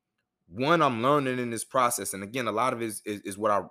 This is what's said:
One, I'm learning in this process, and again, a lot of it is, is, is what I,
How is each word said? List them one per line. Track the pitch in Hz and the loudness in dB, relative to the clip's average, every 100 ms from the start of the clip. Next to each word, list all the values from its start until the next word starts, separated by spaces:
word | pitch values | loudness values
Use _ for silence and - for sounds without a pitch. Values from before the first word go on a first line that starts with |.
| _ _ _ _ - | _ _ _ _ -12
One, | 92 139 170 | -2 2 4
I'm | 143 113 | 4 2
learning | 127 147 135 127 | 2 2 2 -2
in | 120 | -4
this | 113 - | -6 -2
process, | 135 120 - 98 | 2 2 0 -6
and | 95 | -8
again, | 101 127 113 | -8 -4 -2
a | |
lot | 104 127 | 0 0
of | 117 | -2
it | 113 | -4
is, | 101 104 | -6 -8
is, | 104 | -8
is | 101 95 | -8 -2
what | 107 | 2
I, | 101 92 | 2 -2